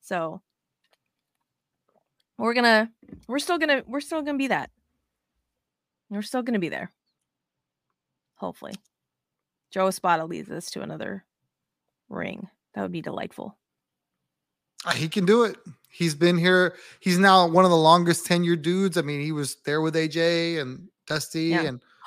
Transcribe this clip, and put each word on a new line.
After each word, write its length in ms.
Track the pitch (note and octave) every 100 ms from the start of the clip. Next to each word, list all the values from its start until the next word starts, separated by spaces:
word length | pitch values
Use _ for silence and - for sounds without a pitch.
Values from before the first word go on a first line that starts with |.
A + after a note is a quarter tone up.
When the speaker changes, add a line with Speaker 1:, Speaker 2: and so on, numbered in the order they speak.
Speaker 1:
So 420 | - F#3 D#3+ F#3 _ _ _ _ _ _ _ _ _ _ _ _ _ _ _ _ _ _ _ -
we're 180 | A3
gonna, 360 | A#3+ A#3+ A3 A3+ - - - -
we're 100 | C#4
still 200 | C#4+ F4
gonna, 260 | D4+ C4+ A3
we're 140 | C#4
still 220 | - D#4+
gonna 160 | C#4+ C#4
be 100 | C4+
that. 220 | D#3+ - _ _ _ _ _ _ _ _ _ _ _ _ _ _
We're 120 | G#3
still 200 | G#3+ B3+
gonna 160 | A#3+ G#3+
be 100 | E3
there. 220 | C#2 - _ _ _ _ _ _ _ _ _ _ _ _ _ _ _
Hopefully. 380 | F#3 - - G3+ _ _ _ _ _ _ _ _ _
Joe 160 | F#3+ F#3+
Espada 380 | F#3 F3+ E3
leads 260 | D#3+ - -
us 200 | - -
to 100 | -
another 420 | - - - G3 - _ _ _ _ _ _ _ _
ring. 400 | F2 F#2 - - _ _
That 80 | G#3
would 100 | F#3+
be 100 | E3+
delightful. 540 | D3+ - - - G1+ - _ _ _ _ _ _ _ _ _ _ _ -
Speaker 2:
Uh, 60 | E3+
he 180 | B2+ D#3
can 160 | G#3
do 200 | F3+ A#3
it. 120 | A3 - F3 - _
He's 280 | - E3+ D3
been 200 | F3 F3
here. 380 | F3+ F#3 F3+ - - -
He's 200 | F#3 F3+
now 280 | G3 F#3+ E3+
one 180 | E3+
of 60 | F#3
the 60 | E3
longest 500 | D#3 F3 E3+ D#3+ -
tenured 360 | F3 F3 E3+
dudes. 360 | D#3 F#3 G3 E3+
I 40 |
mean, 180 | D3 C#3+
he 100 | D3+
was 260 | D3+ C3+ -
there 160 | - D#3
with 140 | D#3+
A 140 | D#3+ D#3+
J 500 | D#3+ E3+ E3+ E3+ E3
and 300 | B2+ C3 F#3+ _ -
Dusty 380 | D3+ - E3
Speaker 1:
Yeah. 180 | E3 E3
Speaker 2:
and 180 | D#3 B2 - _